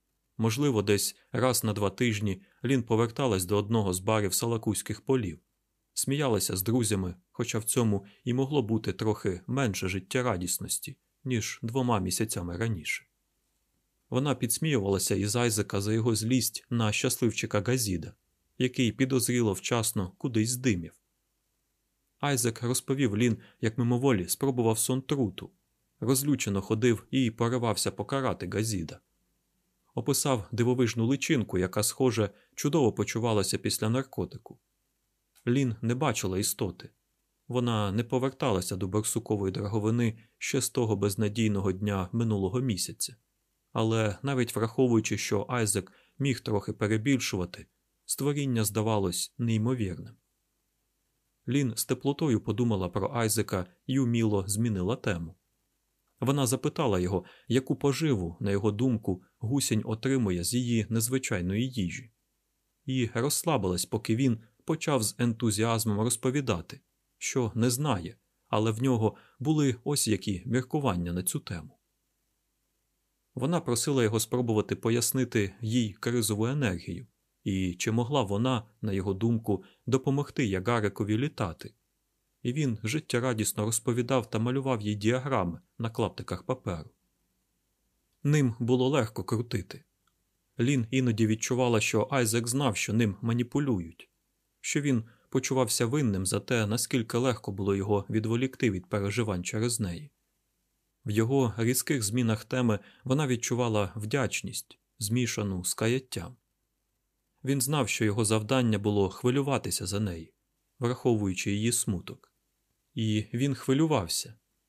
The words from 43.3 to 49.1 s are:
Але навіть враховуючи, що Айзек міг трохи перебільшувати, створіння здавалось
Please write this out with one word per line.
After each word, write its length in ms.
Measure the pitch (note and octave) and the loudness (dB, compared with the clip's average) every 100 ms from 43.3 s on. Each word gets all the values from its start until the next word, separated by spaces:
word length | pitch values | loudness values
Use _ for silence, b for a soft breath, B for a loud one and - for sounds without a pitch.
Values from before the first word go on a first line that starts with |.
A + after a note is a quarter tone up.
| _ _ _ _ | _ _ _ _
Але 440 | A2+ A2+ A2+ G#2+ G2 | 0 2 4 2 0
навіть 320 | C#3 C3+ A2+ G#2+ | -2 0 0 0
враховуючи, 640 | A2+ - C3 A2+ A2 G#2+ | -2 2 4 4 2 -4
що 280 | - G2+ - | 0 -2 0
Айзек 420 | B2 G#2+ G2 - b b b | 0 0 0 -2 b b b
міг 200 | C#3 A#2+ | -2 0
трохи 340 | - G#2 - | 0 -2 -2
перебільшувати, 920 | G#2+ G#2 G#2+ B2 C3 - G2 F2 - - _ _ _ - | -2 0 2 2 0 0 -2 -4 -8 -20 _ _ _ -8
створіння 580 | - C#3 D3 C#3 A#2 | -4 -2 -2 0 0
здавалось 680 | G2+ G#2+ A2 G#2+ F#2+ | 0 0 2 2 0